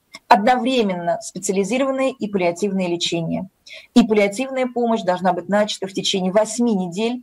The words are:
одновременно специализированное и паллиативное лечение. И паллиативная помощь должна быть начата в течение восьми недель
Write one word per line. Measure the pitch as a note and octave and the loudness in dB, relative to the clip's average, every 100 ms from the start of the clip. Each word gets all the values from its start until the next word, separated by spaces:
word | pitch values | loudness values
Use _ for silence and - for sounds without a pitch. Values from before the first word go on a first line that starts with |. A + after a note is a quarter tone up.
| _ - - | _ -14 2
одновременно | A3+ A3+ B3 B3+ B3+ G3+ F3 E3+ E3 | 4 6 2 2 0 0 0 -2 -2
специализированное | - F3+ - F#3+ F#3+ B3+ C4+ C4+ C4+ B3+ | -4 -8 -2 0 0 0 0 0 -2 -2
и | G#3+ | -4
паллиативное | G3+ F3 E3+ G3+ F#3+ F3+ | 0 0 0 -2 0 -2
лечение. | E3+ - E3+ E3 E3 F#3+ _ - - - | -2 -2 -4 -2 -6 -8 _ -20 -20 2
И | A#3+ G#3 | 4 4
паллиативная | G#3 G3+ G3+ C4 C4 B3+ | 4 2 0 -4 -2 -2
помощь | A#3+ A#3 A3 | -2 0 0
должна | F3+ F3+ F#3 | 0 0 0
быть | F3 F3 | -2 0
начата | G#3 G#3+ - F#3+ | 0 0 -4 -6
в | |
течение | F#3+ F#3 G3 F#3 | -4 -2 0 0
восьми | G#3 G#3+ - A#3+ | 0 0 0 0
недель | G3 F3+ F3 A3+ B3 | 0 -2 -2 -4 -4